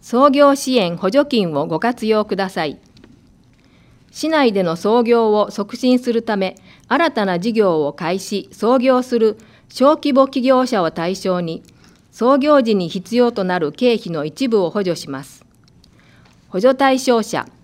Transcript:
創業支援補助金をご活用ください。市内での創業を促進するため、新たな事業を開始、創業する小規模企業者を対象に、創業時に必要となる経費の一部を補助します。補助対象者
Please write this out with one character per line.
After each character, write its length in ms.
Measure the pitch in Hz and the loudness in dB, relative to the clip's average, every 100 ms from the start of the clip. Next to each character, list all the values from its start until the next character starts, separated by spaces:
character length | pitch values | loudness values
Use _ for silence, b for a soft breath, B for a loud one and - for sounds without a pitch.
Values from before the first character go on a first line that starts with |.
創 300 | - 233 285 | -4 2 2
業 240 | 269 285 277 | 4 4 2
支 220 | - 254 | 0 0
援 200 | 180 175 | 0 -2
補 120 | 190 | 0
助 180 | 254 294 | 0 0
金 240 | 247 180 | 0 0
を 140 | 147 165 | -2 -4
ご 120 | 160 | -2
活 260 | 226 254 220 | -4 -4 -2
用 200 | 214 214 | -2 -2
く 100 | 196 | -4
だ 140 | 190 | -6
さ 160 | 190 156 | -4 -6
い。 140 | - _ - - - _ _ _ b b b b b b | -8 _ -20 -20 -20 _ _ _ b b b b b b
市 160 | - 302 | -8 -2
内 240 | 320 254 | 0 2
で 120 | 196 | 0
の 120 | 180 165 | -2 -2
創 280 | 202 233 | 0 0
業 300 | 233 233 226 | 2 2 4
を 180 | 208 202 | 2 0
促 240 | - 202 240 | -4 -10 -2
進 240 | 254 247 | 0 0
す 120 | 247 | 0
る 100 | 233 | -4
た 140 | 226 208 | -2 -4
め、 220 | 185 - b b b | -4 -6 b b b
新 240 | 262 330 | 0 0
た 140 | 240 196 | 0 -2
な 140 | 175 | -2
事 140 | 208 | -2
業 340 | 220 202 160 143 | 0 2 2 -2
を 60 | |
開 260 | 147 165 190 | -4 -6 -6
始、 300 | 190 202 - | -6 -8 -8
創 260 | - 220 262 | -4 0 2
業 240 | 254 254 | 2 0
す 140 | 254 240 | 0 0
る 200 | 220 208 b b b | 0 -2 b b b
小 260 | - 269 311 | 2 2 4
規 160 | 294 | 2
模 140 | 269 269 | 2 2
企 220 | 269 254 | 2 2
業 180 | 254 254 | 2 2
者 180 | 220 | 0
を 80 | 165 | -2
対 240 | 165 170 185 | -2 -6 -4
象 240 | 196 180 | -2 -2
に、 240 | 170 160 - b b b b | -4 -10 -14 b b b b
創 260 | - 233 277 | -2 2 2
業 240 | 294 294 | 4 4
時 140 | 226 202 | 4 0
に 140 | 170 | 0
必 260 | 196 185 233 | -6 -4 0
要 160 | 240 | 0
と 140 | 233 185 | 0 -2
な 120 | 180 | -2
る 140 | 151 | -4
経 240 | 147 247 226 | 0 0 0
費 160 | 180 | -4
の 140 | 165 151 | -6 -6
一 240 | 147 262 | -6 -2
部 140 | 220 | 0
を 60 | 170 | 0
補 100 | 208 | -2
助 180 | 185 156 | -4 -6
し 120 | - | -8
ま 140 | 135 | -14
す。 220 | 139 - _ _ _ _ _ b b b b b b | -14 -20 _ _ _ _ _ b b b b b b
補 100 | 185 | 0
助 160 | 240 269 | 2 2
対 240 | 269 262 | 2 2
象 220 | 262 233 | 0 0
者 240 | 208 151 - _ | 0 -6 -8 _